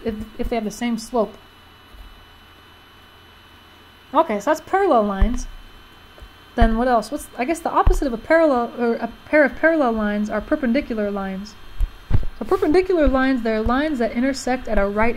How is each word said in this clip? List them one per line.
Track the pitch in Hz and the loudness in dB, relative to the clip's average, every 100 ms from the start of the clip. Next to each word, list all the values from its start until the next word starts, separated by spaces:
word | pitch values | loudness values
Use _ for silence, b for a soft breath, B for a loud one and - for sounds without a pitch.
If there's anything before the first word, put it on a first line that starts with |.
if, | 226 214 220 - | -8 -8 -10 -6
if | 233 | -4
they | |
have | 233 | -2
the | 214 | -4
same | - 240 226 | -4 -4 -4
slope. | - 247 208 - - - - - - - - - - - - - - - - - - - - - - - - - - - - | -4 -2 -2 -4 -20 -20 -20 -20 -20 -20 -20 -20 -20 -20 -20 -20 -20 -20 -20 -20 -20 -20 -20 -20 -20 -20 -20 -20 -20 -20 -4
Okay, | 269 330 208 | 0 0 0
so | 277 | -2
that's | 311 | -2
parallel | - 381 392 247 | 0 0 4 4
lines. | 208 196 208 247 - - - - - - - - - - - - | 2 2 0 0 -8 -14 -20 -20 -20 -20 -20 -20 -20 -20 -8 2
Then | 226 220 | 2 4
what | 254 | 2
else? | 233 220 | 0 0
What's, | 294 - - | -8 -10 -6
I | |
guess | 254 320 | -4 -2
the | - | -2
opposite | 302 - - 285 | 2 4 4 0
of | |
a | 226 | -4
parallel, | - 330 320 254 233 - | 2 4 4 2 -2 -2
or | 240 233 | -2 -2
a | 240 - - | -4 -10 0
pair | 302 | 4
of | 277 | 4
parallel | - 320 330 247 | 4 2 4 2
lines | 220 208 208 214 | 0 -2 -2 -2
are | 214 | -4
perpendicular | 208 302 247 233 285 220 208 | -2 -2 0 0 -2 -4 -4
lines. | 202 190 190 208 - - - - - - - - - | -4 -6 -8 -10 -16 -12 -4 -4 -4 2 2 2 -4
So | |
perpendicular | - 381 349 330 370 349 277 | -2 0 2 2 2 2 2
lines, | 262 262 262 | 2 2 0
they're | 226 220 | 0 -2
lines | 226 254 311 269 | 0 0 -2 -2
that | 226 | -2
intersect | 233 262 269 - 254 247 | 0 -2 -2 -4 -4 -2
at | 208 | 0
a | 202 | 0
right | 208 226 | 0 0